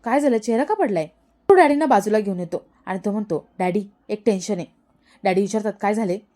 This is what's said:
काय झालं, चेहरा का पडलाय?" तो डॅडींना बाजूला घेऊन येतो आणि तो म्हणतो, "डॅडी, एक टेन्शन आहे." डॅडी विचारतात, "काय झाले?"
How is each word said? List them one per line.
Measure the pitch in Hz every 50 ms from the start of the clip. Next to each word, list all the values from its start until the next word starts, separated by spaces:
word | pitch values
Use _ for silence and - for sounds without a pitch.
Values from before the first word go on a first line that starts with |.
| _
काय | 233 240 285
झालं, | 294 285 240
चेहरा | 220 208 240 226 226 285
का | 302 427
पडलाय?" | 415 381 233 202 170 156 160 _ _ _ _ _ _ _ -
तो | 392
डॅडींना | 370 339 285 294 285 320
बाजूला | 285 262 202 190 214 208 220
घेऊन | 214 202 190 180
येतो | 180 170 - - - _ _ _ _
आणि | - 185 190 -
तो | 208
म्हणतो, | 196 220 214 208 165 147 - _ _ -
"डॅडी, | 185 180 175 208 196 202 _ _ _ -
एक | 208 214 _
टेन्शन | 240 202 190 170 - 208
आहे." | 175 165 - _ _ _ _ _ _ _ _ _ _ -
डॅडी | 196 185 190
विचारतात, | 202 190 208 220 208 214 196 -
"काय | - 202 214
झाले?" | 220 226 185 175 208 - _ _